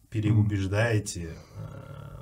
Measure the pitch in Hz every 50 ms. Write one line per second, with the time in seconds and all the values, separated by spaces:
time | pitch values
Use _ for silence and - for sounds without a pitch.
0 | _ _ - 110 101 107 110 110 101 98 104 98 98 95 98 104 117 117 110 104
1 | 98 - - 90 85 82 80 - - - - - - - - - - - - -
2 | - - - -